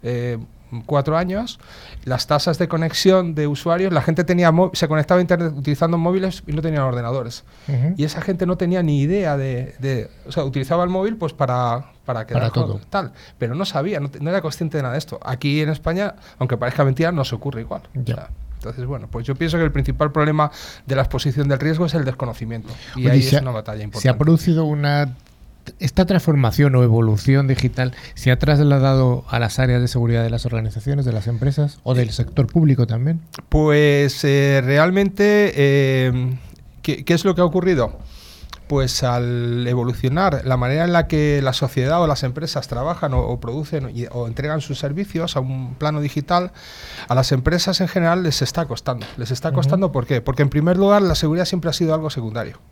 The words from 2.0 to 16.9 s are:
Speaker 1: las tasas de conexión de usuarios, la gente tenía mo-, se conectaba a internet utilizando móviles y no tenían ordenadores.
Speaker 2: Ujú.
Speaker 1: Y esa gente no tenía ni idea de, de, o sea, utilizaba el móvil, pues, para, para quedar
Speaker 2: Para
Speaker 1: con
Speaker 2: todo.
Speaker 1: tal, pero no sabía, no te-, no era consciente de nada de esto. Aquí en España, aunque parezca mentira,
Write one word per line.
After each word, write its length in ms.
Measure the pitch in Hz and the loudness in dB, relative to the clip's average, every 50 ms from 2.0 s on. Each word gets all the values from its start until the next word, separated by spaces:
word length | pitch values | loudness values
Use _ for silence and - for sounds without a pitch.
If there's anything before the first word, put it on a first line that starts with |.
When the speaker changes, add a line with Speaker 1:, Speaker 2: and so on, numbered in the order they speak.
| - | -8
Speaker 1:
las 220 | - 127 131 - | -4 -4 -4 -2
tasas 320 | - 151 147 - - 160 - | 0 0 0 2 0 0 0
de 100 | 180 165 | 0 0
conexión 680 | 175 160 165 160 - - - 190 185 190 180 170 160 | 0 0 -2 -2 -2 2 4 6 6 6 4 0 -2
de 100 | 151 151 | -2 -2
usuarios, 480 | 147 147 139 - 170 165 175 190 196 175 | -2 -2 -4 -2 -2 0 0 0 0 0
la 80 | 151 | 0
gente 220 | 127 - 165 156 175 | 2 0 0 0 2
tenía 280 | 143 180 175 175 170 | 2 2 4 4 4
mo-, 200 | 160 165 185 185 - | 6 4 2 2 2
se 140 | - - 151 | -2 -2 0
conectaba 320 | 156 156 147 - 180 180 | 0 0 2 4 4 2
a 20 | |
internet 320 | 180 170 180 170 170 165 147 | 4 2 2 0 0 -2 -4
utilizando 440 | 139 135 143 147 - 165 165 170 170 | -4 -2 -2 0 0 0 0 2 0
móviles 440 | 165 170 180 190 185 190 175 - - - | 0 0 0 0 -2 -2 -6 -8 -8 -6
y 60 | 147 | -6
no 100 | 151 156 | -4 -2
tenían 180 | 165 156 147 | -2 0 0
ordenadores. 640 | 135 131 123 123 120 117 127 135 120 117 120 - - - - - - - | 0 0 -2 -2 -4 -4 -4 -4 -4 -6 -10 -14 -16 -20 -20 -16 -8 -4
Speaker 2:
Ujú. 260 | 143 123 123 156 185 | -2 0 0 0 0
Speaker 1:
Y 100 | 196 147 | 0 -2
esa 160 | 156 - - | -2 -2 -6
gente 260 | 165 - 190 175 185 175 | -4 -4 -2 -2 0 -2
no 100 | 185 180 | 0 0
tenía 240 | 185 175 180 185 | 0 0 0 2
ni 180 | 175 156 147 143 | 2 2 2 2
idea 380 | 139 147 180 208 196 160 147 139 | 2 2 0 0 0 0 -2 -2
de, 380 | 135 135 131 123 127 - - - | -2 -4 -4 -6 -6 -8 -10 -8
de, 320 | 127 135 135 123 - - - - - - | -4 -4 -4 -4 -6 -8 -14 -20 -16 -8
o 40 | |
sea, 120 | 139 - 147 | -6 -4 -4
utilizaba 400 | 139 127 143 135 - 165 170 180 | -2 -2 -4 -2 0 0 0 0
el 60 | 180 | 0
móvil, 260 | 185 185 190 214 226 | -2 -2 -2 -2 -4
pues, 160 | 220 175 156 | -4 -6 -8
para, 600 | - - 143 127 123 123 123 120 117 123 139 - _ _ _ | -4 -2 -2 -2 0 0 0 0 -2 -4 -6 -10 _ _ _
para 200 | - 127 113 113 | -8 -6 -6 -6
quedar 160 | 113 127 123 | -4 -4 -2
Speaker 2:
Para 120 | 113 113 - | -2 0 0
Speaker 1:
con 100 | 123 120 | -2 -2
Speaker 2:
todo. 160 | 107 104 101 - - | -2 -4 -8 -10 -6
Speaker 1:
tal, 220 | - 202 185 - - - - - - _ | -6 -6 -6 -6 -10 -16 -20 -20 -10 _
pero 160 | 127 113 120 | -6 -6 -4
no 120 | 156 196 | -4 -6
sabía, 340 | - - 151 139 185 208 151 | -4 -4 -4 -4 -2 -4 -4
no 100 | 143 139 | -6 -6
te-, 100 | 139 - | -8 -6
no 120 | 143 160 | -6 -2
era 100 | 180 196 | -2 -2
consciente 360 | 165 156 139 - 170 160 143 156 | -2 -4 -6 -4 -6 -4 -4 -4
de 40 | |
nada 120 | 139 123 120 | -4 -2 -4
de 60 | 147 | -6
esto. 200 | 156 - - - - | -6 -8 -12 -12 -8
Aquí 380 | - 131 123 - 143 139 151 | -8 -8 -4 -2 0 0 0
en 80 | 156 147 | 0 0
España, 460 | 156 - - 160 165 185 202 202 - - - - - - | -2 -4 -4 -4 -2 -2 -2 -4 -6 -10 -20 -20 -8 -6
aunque 180 | 131 123 123 110 | -4 -2 -2 -2
parezca 260 | 120 123 127 - 147 | -2 -4 0 2 2
mentira, 280 | 135 | 2